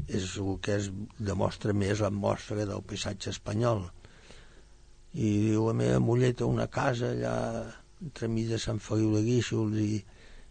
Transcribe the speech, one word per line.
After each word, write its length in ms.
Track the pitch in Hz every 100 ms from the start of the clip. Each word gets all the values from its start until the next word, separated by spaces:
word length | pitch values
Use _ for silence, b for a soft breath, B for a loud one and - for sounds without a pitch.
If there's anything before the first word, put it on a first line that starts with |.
| -
és 300 | 101 92 101
el 200 | 98 92
que 160 | 107 104
es 140 | 101 95 107 -
demostra 580 | 101 92 104 - 110
més 280 | 101 98 104
la 80 | 101
mostra 540 | 101 104 101 - 104 104
del 160 | 98
paisatge 480 | - 101 107 98 101
espanyol. 540 | - - 104 120 110 87 - b b b b b b b b - - -
I 200 | 156 110 104
diu, 260 | 110 110 113
la 60 |
meva 260 | 120 120 127
muller 340 | 120 120 127
té 100 | 123
una 240 | 120 120 113
casa 420 | 123 135 120 123
allà 240 | 120 120 117 117 113 113 - - -
entre 280 | 156 - 113
mig 220 | 113 113
de 100 | 113
Sant 200 | - 107
Feliu 340 | - 110 110
de 100 | 107
Guíxols 540 | 110 123 - 113 110 107
i, 140 | 104 107 b b b b b